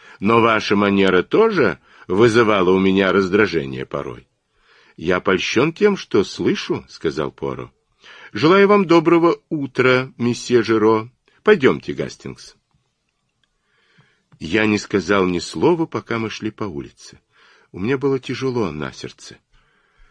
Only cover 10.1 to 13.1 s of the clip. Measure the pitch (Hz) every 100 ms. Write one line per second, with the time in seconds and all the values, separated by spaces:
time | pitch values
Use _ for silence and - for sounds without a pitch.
10.1 | - 117 117 - 123 110 110 107 110 113
11.1 | _ _ _ - 208 127 71 - 69 67
12.1 | - - 64 - _ _ _ _ _ _